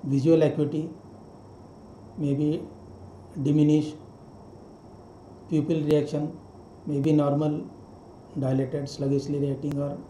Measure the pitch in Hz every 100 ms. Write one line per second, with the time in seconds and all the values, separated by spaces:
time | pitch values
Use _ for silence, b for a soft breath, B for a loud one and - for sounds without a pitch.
0 | 139 135 143 165 151 - 147 156 165 -
1 | - - - - - - - - - -
2 | - - 143 139 151 151 - - - -
3 | - - - - 139 151 151 151 - -
4 | - - - - - - - - - -
5 | - - - - - 156 147 160 147 151
6 | 135 147 151 - - - - - - 143
7 | 143 151 143 143 151 151 190 - - -
8 | - - - - 131 131 131 143 139 -
9 | 139 139 139 143 139 135 147 143 143 139
10 | -